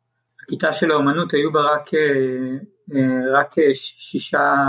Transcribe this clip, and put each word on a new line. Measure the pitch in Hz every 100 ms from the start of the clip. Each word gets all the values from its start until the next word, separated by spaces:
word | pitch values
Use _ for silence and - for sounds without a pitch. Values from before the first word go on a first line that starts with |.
| _ _ _ _
הכיתה | - - 156
של | 156 165
האומנות | 151 139 165 170
היו | 147 156
בה | 151
רק, | 147 151 151
אה, | 156 151 135 131 127 131 135 - _ -
אה, | 139 131 127 131 139
רק, | 139 -
אה, | 147
ש-, | 135 - -
שישה | - 139 - 147 143 139